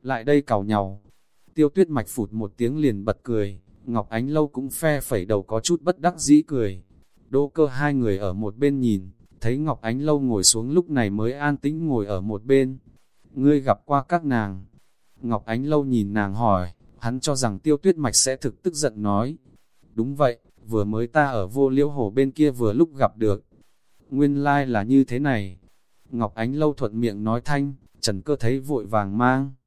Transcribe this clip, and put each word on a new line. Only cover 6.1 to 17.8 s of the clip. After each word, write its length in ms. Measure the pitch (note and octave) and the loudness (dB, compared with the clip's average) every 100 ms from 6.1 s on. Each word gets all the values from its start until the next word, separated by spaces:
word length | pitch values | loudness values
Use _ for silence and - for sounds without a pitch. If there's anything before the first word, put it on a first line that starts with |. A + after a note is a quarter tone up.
| D#3+ | -2
dĩ 220 | D3 D3+ D#3+ | 4 4 4
cười. 380 | C3+ G#2 F#2+ - _ _ _ _ | -2 -2 -4 -16 _ _ _ _
Đỗ 200 | C3+ C#3+ | -2 0
Cơ 180 | - D3 | 0 0
hai 280 | B2+ D3 | 2 0
người 240 | C#3 A#2 G2 | 0 0 0
ở 140 | G2+ | -2
một 240 | F#2+ G#2+ G#2+ | -4 -6 0
bên 240 | C#3+ C#3 | 0 2
nhìn, 300 | A#2+ G2+ F#2 _ _ - | 0 0 -4 _ _ -4
thấy 180 | - C3 | -2 0
Ngọc 220 | D#3 A#2 | -2 -4
Ánh 200 | A2+ B2+ | -4 -2
Lâu 200 | D3+ D3 | 0 2
ngồi 240 | C3 G#2+ | 2 2
xuống 260 | F2+ C3 A#2+ | 2 0 2
lúc 200 | E3+ F3 | 0 2
này 200 | C#3 G#2+ | 0 0
mới 220 | G#2 A2 | 0 -2
an 240 | C#3 D3 C#3 | -2 -2 -2
tĩnh 300 | C#3+ D#3 D#3+ | -4 -4 -2
ngồi 200 | B2 G2+ | 0 0
ở 140 | F#2+ | -4
một 240 | G2+ G#2 | -4 -6
bên. 340 | A#2 C3+ C3 C3 _ _ _ _ _ | 2 2 2 -6 _ _ _ _ _
Ngươi 260 | C3+ C#3 D3 | 0 2 4
gặp 200 | C3 G2 | 2 -2
qua 180 | - C#3+ | 0 -2
các 220 | C3 F3 | 0 -2
nàng. 400 | D3+ A#2+ G2+ F#2+ G#2+ _ _ _ _ _ | 0 -2 -2 -6 -14 _ _ _ _ _
Ngọc 260 | A#2 A2 A2+ | -6 -6 -4
Ánh 180 | A#2 C#3 | -4 0
Lâu 180 | D3+ | 0
nhìn 280 | C#3 A#2+ G2+ | 2 0 0
nàng 220 | G#2+ G2+ | -2 -2
hỏi, 380 | G2+ A#2 F#2+ F2 - - _ | 0 2 2 -2 -12 -20 _
hắn 220 | A#2 B2+ | -6 -4
cho 140 | D#3 | -4
rằng 240 | C3+ A#2+ G2 | -2 -2 -2
Tiêu 180 | D3+ | 0
Tuyết 200 | D3 | 2